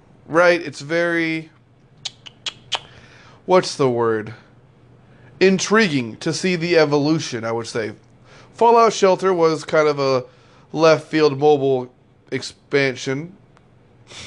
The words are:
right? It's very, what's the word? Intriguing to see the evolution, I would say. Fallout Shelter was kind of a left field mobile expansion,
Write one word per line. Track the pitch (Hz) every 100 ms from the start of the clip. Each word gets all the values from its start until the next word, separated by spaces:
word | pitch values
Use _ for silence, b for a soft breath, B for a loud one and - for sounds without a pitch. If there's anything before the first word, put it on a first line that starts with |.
| _ _ -
right? | 151 175 175
It's | 147 135
very, | 143 165 170 170 165 160 156 _ _ _ _ _ - - - - - - - - B B B B B B
what's | - 185 180 -
the | 135
word? | 117 113 110 107 110 _ _ _ _ _ _ b b b -
Intriguing | 185 190 - 214 214 143 117 110
to | 165
see | 156 185 180
the | 170 165
evolution, | 151 147 147 160 151 120
I | 113
would | 117 113
say. | 123 107 107 _ _ B B B
Fallout | - 226 233 226
Shelter | 202 190 180 185
was | 180 165 156
kind | - 156 151
of | 143
a | 135 131 127 b b b b
left | 151 160 151 156
field | 160 151 135
mobile | 147 147 135 131 123 _ _ _ _
expansion, | 131 - - _ 143 139 120 - 135 165 196 _ _ _ _ _ _ _ B